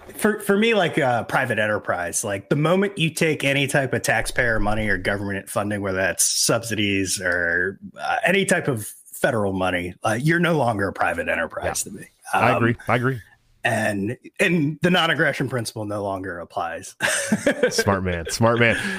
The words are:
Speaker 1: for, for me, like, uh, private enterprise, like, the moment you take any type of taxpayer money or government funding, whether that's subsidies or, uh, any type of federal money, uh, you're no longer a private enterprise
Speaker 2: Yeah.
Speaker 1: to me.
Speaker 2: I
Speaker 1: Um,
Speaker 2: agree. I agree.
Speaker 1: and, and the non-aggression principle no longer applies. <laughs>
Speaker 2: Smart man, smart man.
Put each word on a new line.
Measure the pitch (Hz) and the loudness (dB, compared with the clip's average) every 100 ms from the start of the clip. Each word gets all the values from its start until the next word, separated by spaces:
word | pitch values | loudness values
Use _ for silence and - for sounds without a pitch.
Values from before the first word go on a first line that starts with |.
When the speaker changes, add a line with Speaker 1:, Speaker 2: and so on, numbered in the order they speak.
| - | -16
Speaker 1:
for, | - 214 208 | -2 0 0
for | - 202 | 0 2
me, | 226 | 4
like, | 214 165 160 | 4 2 2
uh, | 131 120 98 | 2 0 0
private | 151 127 110 | -2 0 0
enterprise, | 107 104 - 90 87 - | 0 0 -2 -2 -2 -4
like, | - 101 - | -4 -6 -2
the | 147 | 0
moment | 156 190 202 196 | 4 2 2 0
you | 160 | -2
take | 156 165 143 | 0 0 2
any | 139 139 135 | 0 0 2
type | 151 135 | 0 0
of | 117 | -2
taxpayer | - 113 113 - 123 110 | 0 0 0 0 2 2
money | 104 107 107 | 2 2 0
or | 92 | 0
government | 98 101 101 98 - | 0 -2 -2 -6 -4
funding, | 113 101 104 | -4 -2 -2
whether | 98 92 | -2 0
that's | 92 87 | 0 0
subsidies | - - - 120 113 110 104 98 92 98 | 0 2 2 0 0 -2 0 0 0 -2
or, | 90 90 87 87 92 98 101 - | -2 0 0 0 0 -4 -14 -8
uh, | 71 - | -4 0
any | 165 196 190 | 2 2 2
type | 180 - | 0 0
of | 117 101 - - | -4 -6 -14 -18
federal | - 160 117 98 | -4 0 0 0
money, | 95 92 90 87 - 113 | 0 0 0 -4 -4 -2
uh, | 110 | 0
you're | 151 170 | 2 2
no | 165 160 | 2 2
longer | 120 104 98 | 2 0 -2
a | |
private | - 92 85 82 | 0 -2 0 -2
enterprise | 82 80 - 90 78 - | -2 -4 -4 -6 -4 -6
Speaker 2:
Yeah. | |
Speaker 1:
to | 101 | -10
me. | - _ - | -18 _ -4
Speaker 2:
I | - 113 | 2 2
Speaker 1:
Um, | 120 | 4
Speaker 2:
agree. | 117 113 - | 2 0 -2
I | 120 | 0
agree. | 123 127 - _ _ _ 120 | 0 -4 -10 _ _ _ -2
Speaker 1:
and, | 110 107 104 101 127 - - | 0 -2 -2 -4 -6 -12 0
and | 190 170 147 151 | 2 4 2 2
the | 180 | 2
non-aggression | 180 165 147 156 - 131 | 4 2 2 0 0 -2
principle | 123 110 110 104 | -2 -4 -6 -6
no | 101 | -4
longer | 101 98 95 85 | -4 -4 -6 -8
applies. | 85 - 85 82 95 - | -8 -4 -4 -6 -12 -4
<laughs> | - - - 208 - - 226 | -2 0 0 0 0 2 0
Speaker 2:
Smart | - 156 95 | 2 2 2
man, | 92 87 82 | 0 -4 -4
smart | - 113 117 | 2 4 6
man. | 117 104 - | 4 4 -2